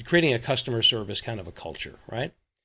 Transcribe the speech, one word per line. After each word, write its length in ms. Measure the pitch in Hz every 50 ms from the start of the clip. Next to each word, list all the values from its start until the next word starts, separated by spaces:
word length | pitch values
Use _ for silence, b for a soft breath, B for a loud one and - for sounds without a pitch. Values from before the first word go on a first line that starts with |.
| 120
creating 300 | - 175 175 165 147 120
a 40 | 113
customer 440 | - - 135 123 - - 117 113
service 400 | 110 - 123 110 104 101 101 -
kind 180 | - 120 113 101
of 80 | 87 87
a 40 |
culture, 460 | - - - 82 73 - - - - - - -
right? 240 | - 117 139 - - _ _ _ _ _